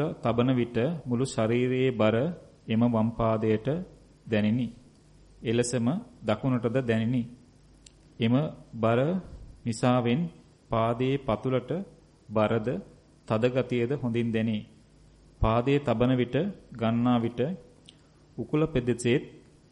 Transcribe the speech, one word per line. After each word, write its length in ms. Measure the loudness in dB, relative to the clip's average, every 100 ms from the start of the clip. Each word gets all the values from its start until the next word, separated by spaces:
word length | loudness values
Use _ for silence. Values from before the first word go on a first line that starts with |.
| -2 -4
තබන 320 | -2 2 2
විට 260 | 2 0 0 -2 -2
මුළු 220 | -4 -2 -2
ශරීරයේ 680 | -2 0 2 0 0 0
බර 240 | 2 2 4 0 -4 -14 -16
එම 180 | -4 2
වම් 260 | 2 2 0
පාදයට 560 | 0 0 2 2 0 0 -4 -6 -16 -20 -20
දැනිනි. 440 | -4 0 2 0 -2 -8 -20 -20 -20 -20 -20 -10
එලෙසම 460 | -2 0 0 0 0 -2 -6 -8
දකුණටද 580 | -4 -2 0 0 0 0
දැනිනි. 440 | 0 0 0 -2 -4 -10 -20 _ -20 -20 -20 -20 -16 -2
එම 200 | 2 2 0 -6 -16
බර 300 | -2 2 2 2 -2 -6 -16 -18 -10
නිසාවෙන් 640 | -6 0 2 2 2 0 -2 -8 -20 -20 -4
පාදයේ 500 | 0 0 0 0 -2
පතුලට 540 | -2 -2 0 -2 -2 -6 -8 -16 -20 _ -6
බරද 420 | 0 2 2 -2 -6 -8 -18 -20 _ -4
තද 160 | 0 2
ගතියද 400 | 0 0 0 0
හොඳින් 360 | -2 -2 -2 0
දැනේ. 300 | 0 0 -2 -6 -18 -20 -20 -20 -20 -20 -2
පාදයේ 400 | 0 2 2 0
තබන 320 | 2 0 2
විට 220 | 2 2 0 -2 -6 -14
ගන්නා 480 | -4 -2 2 2 2
විට 220 | 0 -2 -4 -4 -12 -20 -20 -20 _ _ -18 -12
උකුල 240 | -4 0 0
පෙදෙසේත් 580 | 0 0 0 2 0 0 -16 -20 -20 _